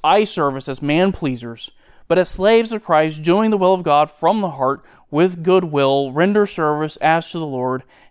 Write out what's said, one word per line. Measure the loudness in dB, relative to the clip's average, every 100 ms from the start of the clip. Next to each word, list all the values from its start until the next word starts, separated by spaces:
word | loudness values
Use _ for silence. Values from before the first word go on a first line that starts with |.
eye | 2 2
service | 2 -2 -2 -4 -8
as | -6
man-pleasers, | -2 0 0 0 -4 -6 -10 -14 -16 _ _ -16 -2
but | 0
as | 0
slaves | 0 2 2 2
of | -4
Christ, | 0 2 2 0
doing | 0 2 2
the | 2
will | 2
of | 2
God | 2 2 0
from | 0 0 0
the | -2
heart | -2 -2 -2 -8 _ _
with | 0 0 0
good | 0 2 2
will, | 0 2 2 0
render | 0 0 2 0
service | -2 -2 -2 -4 -2
as | 0 0 -2
to | -8
the | -6
Lord | -4 -4 -4 -8 _ _